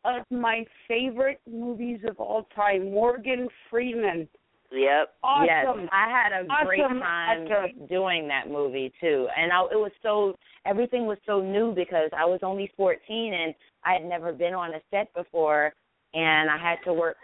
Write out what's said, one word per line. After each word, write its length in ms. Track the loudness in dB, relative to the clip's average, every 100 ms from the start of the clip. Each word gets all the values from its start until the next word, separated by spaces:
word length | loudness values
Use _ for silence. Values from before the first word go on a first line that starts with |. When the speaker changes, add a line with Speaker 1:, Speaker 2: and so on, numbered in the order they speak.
Speaker 1:
of 180 | -4 -4 -4
my 340 | -2 0 -2 -4 -16 -4
favorite 540 | -2 -2 0 -2 -2 -10
movies 480 | -8 -8 -6 -6 -6 -8
of 120 | -6
all 260 | -4 -4 -4
time, 380 | 0 2 2 0
Morgan 560 | 2 2 2 -2 -2 -4 -8 -4
Freeman. 600 | -2 -2 0 -2 -2 -6 _ _ _ _
Speaker 2:
Yep. 440 | 0 4 4 2 _
Speaker 1:
Awesome. 560 | 0 4 4 4 2 -2
Speaker 3:
Yes, 60 | 0
I 180 | 0 2
had 240 | 2 0
a 120 | 0 -2 0
great 160 | 2 2
Speaker 1:
Awesome 200 | 2 0
Speaker 3:
time 500 | -2 -2 0 -2 0
Speaker 1:
actor. 180 | 0 -2 -8 -4
Speaker 3:
doing 400 | -2 0 0 -2
that 200 | -4 -4
movie 440 | -2 -2 -2 -6 -2
too, 260 | 0 2 2 0
and 140 | 2
I, 100 | 2
it 120 | 2 0
was 160 | -2 -4
so, 360 | -2 2 0 -2 _ -10
everything 400 | -2 0 0 0 -2
was 120 | -4 -2
so 140 | 0
new 340 | 0 0 0
because 360 | 0 0 0 0 2
I 80 |
was 140 | 0 2
only 260 | -2 -4 -6 0
fourteen 580 | 0 0 -4 -6 -4
and 180 | -2 -4 -6 _ _
I 120 | -2
had 100 | -2
never 280 | -2 -6 -6
been 220 | -2 -2
on 200 | -2 -6
a 60 | -8 -6
set 200 | -4 -4
before, 600 | -6 -6 0 2 4 2 -2 _ _ _
and 340 | -2 2 4 4
I 80 | 0
had 200 | 0 -2
to 80 | -2
work 240 | 0 0 -4